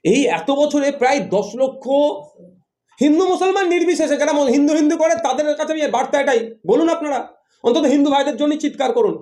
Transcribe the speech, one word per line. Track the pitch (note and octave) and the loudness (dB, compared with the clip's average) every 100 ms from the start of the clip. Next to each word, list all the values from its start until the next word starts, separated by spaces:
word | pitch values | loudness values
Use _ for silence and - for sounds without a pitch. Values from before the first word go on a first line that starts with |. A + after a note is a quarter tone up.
| D#3 | 2
এই | B3+ B3+ E3 | 2 2 -2
এত | - | -2
বছরে | C#4 D4 C#4+ C#4 C#4 | 0 0 0 -2 0
প্রায় | B3 C#4 F3+ F#3+ | 0 0 -2 -4
দশ | G#3 A#3+ | -4 -4
লক্ষ | C4+ - A#3+ C#4 D4 - - _ - _ _ _ _ - | -4 -4 -2 0 0 -2 -14 _ -20 _ _ _ _ 0
হিন্দু | D4 D#4 F#4 | 2 4 2
মুসলমান | F4+ F#4 G4 F4+ | 2 0 0 0
নির্বিশেষে | F4 E4+ D#4+ D#4 C#4+ | 0 0 0 0 0
যারা | D4 D4 | 0 0
ম-, | C#4 C#4 | 2 2
হিন্দু | C#4+ D#4 | 2 2
হিন্দু | D4+ E4 | 0 2
করে | D#4+ E4 B3 | 0 0 -2
তাদের | C4 D4+ D4 | -2 -2 -2
কাছে | D4+ | -4
আমি | D#4 D4 | -4 -2
এই | A#3 | -2
বার্তা | C4 C#4+ | 0 0
এটাই, | C#4 A#3+ A3 - E3 | 0 0 -2 -10 0
বলুন | C4+ E4 E4 | 2 2 0
আপনারা, | D4+ B3+ - - _ _ | -4 -6 -8 -18 _ _
অন্তত | A#3 C#4 C#4 | 0 2 2
হিন্দু | C#4+ C#4+ | 2 2
ভাইদের | C#4 C#4 A3+ | 2 0 -2
জন্য | D4 D4+ | -2 -2
চিৎকার | D4 - C4 A#3 | -6 -4 -2 0
করুন | G#3 D#3+ | 0 -2